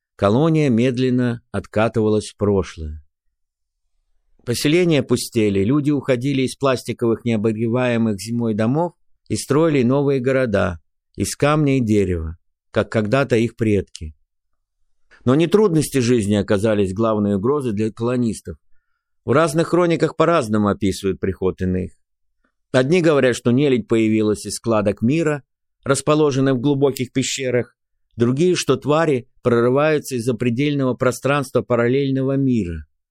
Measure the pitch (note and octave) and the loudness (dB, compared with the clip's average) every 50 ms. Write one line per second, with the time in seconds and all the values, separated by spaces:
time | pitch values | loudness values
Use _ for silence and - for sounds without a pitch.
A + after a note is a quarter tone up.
0 | _ _ _ - G#2 G2+ G#2 B2+ D3+ E3 D#3+ D#3 D3+ C#3 A#2 A2 A#2+ C3 B2+ A#2+ | _ _ _ 0 0 2 2 4 2 2 2 2 2 2 2 2 2 0 0 0
1 | C3 C3 B2 B2+ B2 B2 A#2 A#2 - _ - G2+ - - - G#2 A2 A#2 - A#2 | 0 0 0 0 0 -2 -2 -6 -8 _ -10 -10 -8 -4 -2 0 0 0 0 0
2 | G#2+ G#2+ G#2+ G#2+ G#2 - - - G#2 G2+ G2+ G2 E2 - - - D#2+ D2+ D2+ D#2 | 0 2 2 0 -2 -4 -6 -2 0 2 2 2 0 -2 -6 -12 -12 -12 -12 -14
3 | - _ _ _ _ _ _ _ _ _ _ _ _ _ _ _ _ _ _ _ | -18 _ _ _ _ _ _ _ _ _ _ _ _ _ _ _ _ _ _ _
4 | _ _ _ _ _ _ _ _ _ - A#2+ - - D3 D#3 F3+ F3+ E3+ D#3+ C#3 | _ _ _ _ _ _ _ _ _ -6 -4 -2 0 2 2 2 2 2 2 2
5 | A#2 - B2 B2 - - - A#2 G#2+ G#2 G2 G2 G2 G#2+ C#3 D3+ C#3 D3 D3 C3+ | 2 2 0 -2 -2 -2 -2 0 0 2 2 2 2 2 0 0 0 0 -2 0
6 | - - C3 A#2+ A#2+ C#3+ C#3+ C3+ C3 A#2+ - - C#3 C#3 B2+ A2+ - - A2+ - | 0 0 -2 0 -2 -2 -2 -2 -2 -4 -4 -2 -2 -2 -2 -2 -4 -8 -6 -2
7 | B2 A2+ A2+ G#2+ - A#2 A2+ G#2+ G2+ A2+ A2 G#2+ A#2 A2+ A2+ B2+ B2+ B2 A#2+ A2+ | 0 0 0 0 -2 -2 -2 0 0 -2 -2 -2 -2 -2 -2 0 0 0 0 0
8 | A2+ A2+ G#2+ F#2+ G2 A2 A#2 A#2+ A#2 A2+ G#2+ G2+ A2 A#2 C3 D#3 F3 E3+ - _ | 0 0 -2 -4 -6 -6 -6 -4 -2 -2 -2 0 0 0 0 0 -2 -4 -6 _
9 | _ _ _ _ _ - A2 G#2 - - C3 D3 E3 E3 D3 C#3 A#2+ A#2 C3+ C#3+ | _ _ _ _ _ -6 -6 -6 -2 0 0 2 2 2 2 2 2 2 2 2
10 | C#3+ C#3+ C#3 C#3 A#2+ C3 C3 C3 C3 A#2+ G2+ G2 F#2 F#2 F2 - _ _ _ _ | 2 0 0 0 0 0 0 0 0 0 0 0 0 -2 -4 -6 _ _ _ _
11 | _ _ _ - G2+ - - - C#3+ C#3+ D3+ D#3 D3+ C#3 C3+ C3+ A#2+ G#2+ G#2+ G#2 | _ _ _ -6 -6 -6 -4 -2 0 2 2 2 2 2 2 2 2 2 2 2
12 | G2 F#2 F2+ E2 D#2+ D#2+ E2 - _ _ _ _ _ _ - A2 G2 - - A#2 | 2 2 0 -2 -4 -6 -10 -12 _ _ _ _ _ _ -4 -2 -2 -2 -2 -2
13 | G#2+ G#2 A#2 C3+ C#3 - B2+ A2 A#2 A#2 - - A#2+ A2 G#2 G2 - - - - | -2 0 0 0 0 0 0 0 0 -2 -2 -2 0 0 0 0 -2 -4 -10 -16
14 | E2 D#2 - _ _ _ _ _ _ _ _ _ _ _ _ _ _ _ _ _ | -16 -16 -16 _ _ _ _ _ _ _ _ _ _ _ _ _ _ _ _ _
15 | _ _ _ - - A#2+ C3 D3+ E3+ D#3+ - G#3 A3 G3+ D#3+ D#3 C#3 - - C3+ | _ _ _ -4 0 2 2 4 4 4 4 4 4 4 2 2 0 0 0 0
16 | A#2 A2+ B2+ A#2 G2+ G2 G#2 G2+ F#2+ G#2 G#2+ G2 G2+ A2+ G#2+ G2+ G2+ F#2 F#2 G2 | 2 2 2 2 2 2 0 0 2 2 0 0 2 2 2 2 0 0 0 -2
17 | A2+ A2+ A2 G#2 G#2 G2+ G2+ G2 F#2+ B2 D3 D3 C3 B2 G#2 G2+ A2 A2 G2 - | 0 0 0 0 0 0 0 0 0 0 -2 -2 -2 -4 -4 -2 -4 -4 -4 -4
18 | A#2 A#2+ B2+ B2 B2 A2+ F#2+ - - F#2 D#2+ - _ _ - - _ _ _ _ | -4 -2 -2 0 -2 -2 -4 -6 -10 -14 -16 -16 _ _ -20 -20 _ _ _ _
19 | _ _ _ _ _ - A#2 D3 E3 E3+ D3 E3 E3 - - E3+ F3+ E3+ E3 C#3+ | _ _ _ _ _ 0 0 2 2 2 0 -2 -2 0 0 2 2 2 2 0
20 | E3 D3 - - D#3+ D#3+ E3+ E3 B2+ G#2+ G#2+ G#2+ G#2 G2+ F#2+ F#2+ A2 G2 F#2 - | 0 0 0 0 0 2 2 0 0 0 0 0 0 0 0 0 -2 -2 -2 -2
21 | - F#2+ F#2 - - F#2+ F#2 - F#2+ F#2 F2 - F#2 F#2 F2+ F#2 F#2 - - _ | -4 -4 -4 -4 -4 -6 -4 -2 -2 -2 -2 -2 -4 -4 -2 -4 -6 -8 -12 _
22 | _ _ _ _ _ _ _ _ _ _ _ _ _ _ - C3 C3 C3+ E3+ F#3 | _ _ _ _ _ _ _ _ _ _ _ _ _ _ 0 0 2 2 2 2
23 | D#3+ E3 D3+ C#3+ B2+ B2+ A#2 - - B2 A#2+ C3 D3 C#3+ C3 A#2 G2+ - A#2 A2+ | 2 2 2 4 2 2 0 0 0 2 2 2 2 2 2 0 0 0 0 2
24 | A2 G#2+ A2 A2 G#2+ G#2+ G#2 G2+ - G#2 F#2+ - - A#2 A2 G#2+ G2+ G#2 G2 - | 2 2 2 2 2 0 -2 -2 -6 -8 -10 -6 -4 -2 0 0 0 0 -2 0
25 | - A#2 D3 E3 E3 D3+ D3+ C#3+ - _ _ _ _ _ _ _ - - C#3 C#3 | 0 0 0 0 0 -2 -2 -4 -8 _ _ _ _ _ _ _ -4 -4 -4 -2
26 | - D#3 D3+ D3+ D#3 D3 C3 C3+ C3+ C3+ C3+ B2 A#2 D3 C#3+ C3+ C#3 C#3 - - | 0 2 2 4 2 2 2 2 0 0 0 0 0 0 0 2 2 0 0 -2
27 | B2+ - - C3+ B2+ - - - C3+ B2+ A#2+ B2 A2+ - _ _ _ _ _ _ | -6 -4 -4 -4 -4 -4 -4 -6 -4 -2 -2 -2 -2 -4 _ _ _ _ _ _
28 | _ _ _ - A#2 A#2+ C3 C#3 E3+ F3+ F3 C#3+ - - C3 B2+ - B2+ D3 D#3 | _ _ _ 0 0 0 2 2 2 2 0 0 0 0 -2 0 0 0 0 2
29 | E3 D#3 C#3 A#2+ A#2 _ _ _ - B2+ A#2 A#2 A#2 B2 B2+ C#3 D3 D#3 D#3 D3 | 2 0 0 -2 -4 _ _ _ -2 0 2 2 2 2 2 2 2 2 0 -2
30 | - - C3+ A#2+ A2 B2+ B2 G2+ A#2+ B2 A#2 A#2+ D3 D3 C#3+ C#3+ C3+ B2+ B2 - | -2 -4 -6 -4 -2 -4 -4 -2 -2 -2 -2 0 -2 -2 -2 -2 -2 -2 -2 0
31 | C3 B2 A#2+ - - C3+ C#3+ D3 C3+ - - B2+ G#2+ - B2 A2+ A#2+ A#2+ B2+ C#3 | 0 -2 -2 -2 -2 -2 -2 -2 -2 -2 -2 -2 -2 0 0 0 2 2 0 0
32 | C#3+ C3+ C3+ C3+ C3 C3+ C#3 C#3 C#3 C3 B2 A2+ F#2+ E2+ E2 D#2 D2+ - _ _ | 0 -2 -2 -2 -2 -2 -2 0 0 0 0 0 -2 -4 -6 -10 -12 -16 _ _
33 | _ _ | _ _